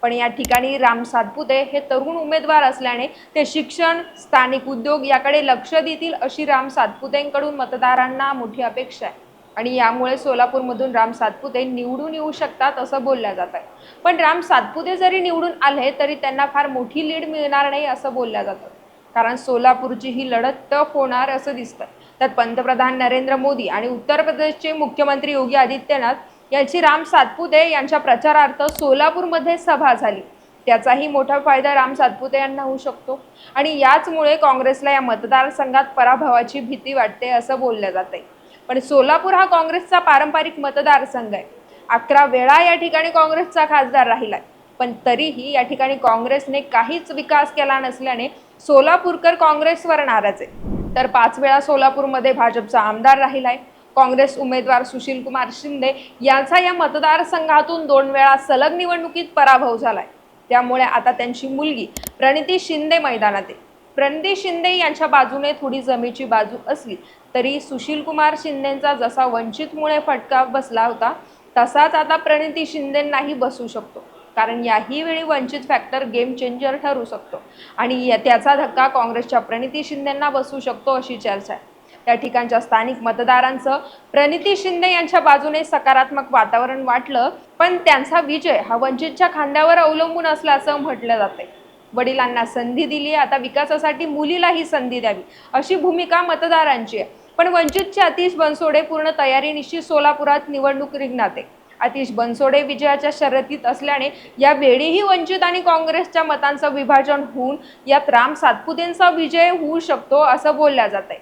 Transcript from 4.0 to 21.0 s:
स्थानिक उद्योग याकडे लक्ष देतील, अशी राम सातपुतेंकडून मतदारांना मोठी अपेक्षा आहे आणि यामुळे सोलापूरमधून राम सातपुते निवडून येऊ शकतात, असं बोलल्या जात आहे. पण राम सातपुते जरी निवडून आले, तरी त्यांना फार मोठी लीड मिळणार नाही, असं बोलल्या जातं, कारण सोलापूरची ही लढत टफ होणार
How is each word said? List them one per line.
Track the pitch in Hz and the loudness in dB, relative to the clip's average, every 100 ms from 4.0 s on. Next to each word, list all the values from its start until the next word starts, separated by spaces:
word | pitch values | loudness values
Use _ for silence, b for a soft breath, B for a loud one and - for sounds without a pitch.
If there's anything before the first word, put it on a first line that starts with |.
| 339 - | -6 -16
स्थानिक | - 269 254 262 262 | 0 2 2 -2 -6
उद्योग | 262 233 294 | -8 -2 -2
याकडे | 269 262 269 294 277 | 2 0 4 0 2
लक्ष | 247 - | 0 0
देतील, | 320 311 311 330 | -2 -2 -6 -8
अशी | 330 269 - | -6 -8 -6
राम | 302 269 269 | -2 0 0
सातपुतेंकडून | 262 226 - 269 277 285 277 294 | -2 -2 -2 -6 -4 -2 -4 -4
मतदारांना | 285 254 254 247 254 254 262 277 | -6 -8 -2 0 2 0 -2 -4
मोठी | 269 233 226 | -4 -8 -6
अपेक्षा | 240 226 262 - 214 | -6 -6 -12 -10 -12
आहे | - - _ _ - | -14 -20 _ _ -8
आणि | 233 | -6
यामुळे | 254 233 247 254 262 | 0 0 2 -2 -2
सोलापूरमधून | 285 247 247 262 254 233 262 | -2 2 2 0 -4 -4 -2
राम | 233 226 | 0 0
सातपुते | 233 220 208 269 247 | 0 -4 -4 -8 -6
निवडून | 262 247 247 262 302 | -6 -6 -6 -6 -8
येऊ | 311 311 | -6 -8
शकतात, | - 302 - 262 277 | -6 -8 -2 -2 -2
असं | 262 277 | -6 -4
बोलल्या | 254 262 214 | -2 -2 -2
जात | 185 180 | -6 -8
आहे. | 170 - - B B | -8 -14 -20 B B
पण | 339 339 | -2 2
राम | 311 339 | 2 0
सातपुते | 339 277 214 311 330 370 | 2 0 0 -8 -6 0
जरी | 370 381 | 0 2
निवडून | 359 330 339 - | -2 -2 -4 0
आले, | 277 285 262 277 | 0 2 -2 -2
तरी | 285 | -4
त्यांना | 294 277 262 285 | -2 -6 -2 -2
फार | 277 294 | 0 -2
मोठी | 262 233 294 311 | -4 -6 -6 -6
लीड | 320 320 | -6 -8
मिळणार | 311 285 277 285 | -6 -2 0 0
नाही, | 277 294 | -2 -4
असं | 247 269 | -6 -6
बोलल्या | 254 240 214 | -6 -6 -6
जातं, | 196 190 - - _ _ _ 233 | -8 -10 -14 -20 _ _ _ -2
कारण | 226 247 | -2 -2
सोलापूरची | 254 240 247 254 254 247 262 | -4 2 2 2 -2 -8 -8
ही | 247 262 | -8 -4
लढत | 233 247 269 - | -2 -2 -6 -4
टफ | 285 294 | -2 0
होणार | 294 | 0